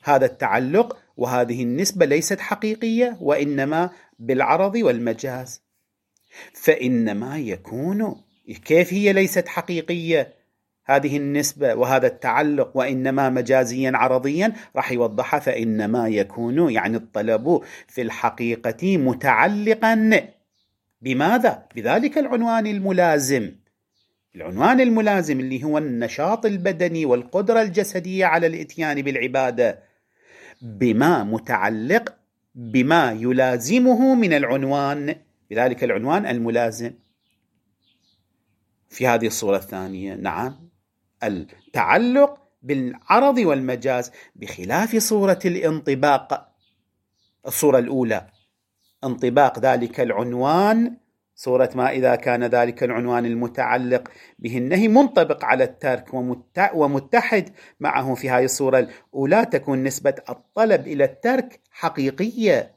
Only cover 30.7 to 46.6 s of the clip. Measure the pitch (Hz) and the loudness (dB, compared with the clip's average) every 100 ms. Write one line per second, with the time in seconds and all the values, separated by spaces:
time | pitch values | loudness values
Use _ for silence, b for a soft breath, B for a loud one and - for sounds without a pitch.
30.7 | 104 123 110 147 165 101 113 - 113 98 | -2 0 4 4 2 0 -6 -2 -2 0
31.7 | 113 117 214 226 - _ _ _ - 117 | -2 0 -2 -2 -16 _ _ _ -18 -2
32.7 | 117 127 170 135 110 120 127 127 123 120 | 0 4 4 2 -2 -2 2 2 0 0
33.7 | 240 247 233 269 262 208 151 135 135 135 | 2 4 4 4 4 2 2 0 -2 0
34.7 | 143 139 147 143 160 _ _ _ 107 127 | -2 -2 -2 -6 -8 _ _ _ -2 0
35.7 | 120 123 101 120 175 208 123 117 120 117 | 0 -2 -2 0 -2 -2 -4 -2 0 -2
36.7 | 110 117 - _ _ _ _ _ _ _ | -4 -12 -12 _ _ _ _ _ _ _
37.7 | _ _ _ _ _ _ _ _ _ _ | _ _ _ _ _ _ _ _ _ _
38.7 | _ _ - 123 117 113 - 107 98 95 | _ _ -4 0 2 0 -4 -2 -2 -4
39.7 | 95 95 95 98 98 98 82 127 143 170 | -12 -10 -10 -10 -8 -6 -4 -6 -8 -20
40.7 | _ _ _ _ _ 110 95 73 - _ | _ _ _ _ _ -6 -6 -10 -20 _
41.7 | 127 85 120 240 262 285 285 _ _ 127 | -4 2 4 4 4 2 0 _ _ -6
42.7 | 139 127 - - 208 277 254 190 139 131 | -4 -4 -8 2 4 4 2 2 0 -2
43.7 | 123 127 127 123 B B _ - - 90 | -4 -2 -2 -4 B B _ -16 -12 -4
44.7 | 143 220 220 214 214 196 190 190 175 160 | -2 0 0 0 0 2 2 0 0 0
45.7 | 160 143 135 143 139 - 143 - _ | -2 -2 0 4 2 0 -8 -8 _